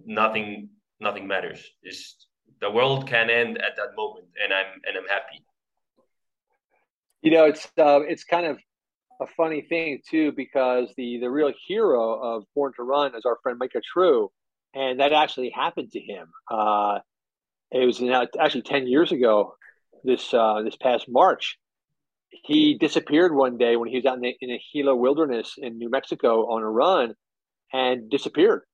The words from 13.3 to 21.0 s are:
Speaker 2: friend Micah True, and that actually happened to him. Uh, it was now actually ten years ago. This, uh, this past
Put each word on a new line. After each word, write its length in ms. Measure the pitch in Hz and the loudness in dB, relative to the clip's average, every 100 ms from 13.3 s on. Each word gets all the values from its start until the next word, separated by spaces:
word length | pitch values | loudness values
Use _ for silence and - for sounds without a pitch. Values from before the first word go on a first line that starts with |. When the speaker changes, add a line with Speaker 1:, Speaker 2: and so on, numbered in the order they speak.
| 113 | -2
Speaker 2:
friend 160 | 131 120 | -4 -6
Micah 220 | 127 117 - | -6 -6 -4
True, 380 | 175 180 127 104 - _ _ _ | 2 4 4 0 -6 _ _ _
and 260 | 135 135 127 | -6 -4 0
that 120 | 143 | 2
actually 380 | 151 151 - 123 | 4 2 -2 -8
happened 420 | 127 156 - 131 | -4 -6 -6 -12
to 80 | 107 | -14
him. 280 | - 95 82 - - | -12 -14 -16 -20 -8
Uh, 480 | 113 107 104 104 101 - _ _ _ _ _ _ | -2 0 2 0 -2 -6 _ _ _ _ _ _
it 140 | 127 | 2
was 160 | 127 110 | 2 2
now 260 | 123 127 120 - | 0 0 0 0
actually 220 | 156 127 | 0 0
ten 240 | - 143 127 | -4 -4 0
years 260 | 135 175 | 2 2
ago. 420 | 147 123 104 98 - _ _ _ _ | 2 4 4 0 -6 _ _ _ _
This, 300 | 131 123 - | -2 -2 0
uh, 300 | 123 110 107 | 0 2 0
this 140 | 113 - | -4 -4
past 300 | 131 120 | -2 -2